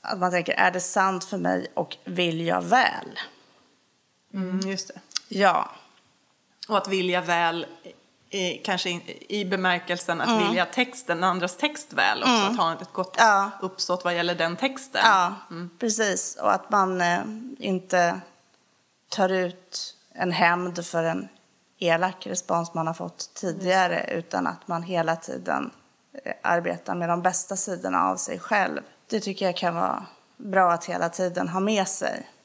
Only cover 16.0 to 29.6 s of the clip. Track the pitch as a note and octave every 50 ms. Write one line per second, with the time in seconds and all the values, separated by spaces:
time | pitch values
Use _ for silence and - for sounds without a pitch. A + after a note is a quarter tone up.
16 | A3 G3+ F#3 F#3 - - - - - - G3 F#3+ - - - G3+ F#3+ F#3 F#3 F3+
17 | F3 F3 E3+ F3+ - A3 G#3+ A3 A#3 C4 C4 - - G#3 F#3+ F#3 F3+ - - F3+
18 | F3 E3+ F3+ F#3+ F3+ - _ _ _ _ _ _ _ _ _ _ _ _ _ _
19 | _ _ - - G3 F#3 F#3+ F#3+ F#3 F3 F3+ - _ _ - - - - - _
20 | _ _ _ - F#3 F#3 F3 D#3+ F3+ E3+ F3 F3 F3+ F3+ F3 F3 E3+ - - E3
21 | E3 E3 E3 - G3 G3 - _ _ _ _ _ _ _ _ _ G3 E3+ E3 E3
22 | F3+ F#3 F#3 - - G3+ F#3+ F#3+ - - F#3 E3+ E3+ E3 - F#3 E3 E3 E3+ -
23 | F3 F3 - - - - _ - - F#3+ E3 G3 F#3 F3+ F#3 F#3+ F#3 F3 F3 -
24 | - - - E3+ E3 - - F#3+ F3 E3+ F3 E3+ - - F3 E3+ E3+ F3 F#3 E3+
25 | E3 D#3+ E3 E3 - - - C3 - - D2+ C2+ - - - - _ _ _ _
26 | _ _ _ - - - - - _ - F3 F3 E3+ F3 F3 F3 - - F#3+ F3+
27 | E3+ E3 E3+ F3 F3 F#3 F#3 - - - G3+ F#3+ - - F#3 - - - - F3+
28 | F#3 - F#2+ F#2 - - - F#2 - - A3 G#3 F#3+ F3 - - - - - _
29 | _ _ - G#3+ - G3 F#3+ - G3 F#3 F3 -